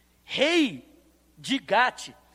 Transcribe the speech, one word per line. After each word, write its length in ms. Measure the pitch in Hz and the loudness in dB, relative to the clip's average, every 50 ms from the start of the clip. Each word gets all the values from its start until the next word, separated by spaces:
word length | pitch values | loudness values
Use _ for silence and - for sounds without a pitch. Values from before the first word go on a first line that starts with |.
| _ _ _ _ _ | _ _ _ _ _
rei 640 | - - - 277 320 349 339 294 220 151 247 - - _ _ _ _ _ _ _ _ _ - | -8 -2 0 2 2 4 2 2 0 -2 -8 -14 -20 _ _ _ _ _ _ _ _ _ -14
de 200 | 147 180 269 262 | -8 -6 -6 -6
Gate, 520 | - - 190 226 254 247 - - - - - _ _ _ | -2 0 2 2 2 2 -2 -6 -14 -18 -18 _ _ _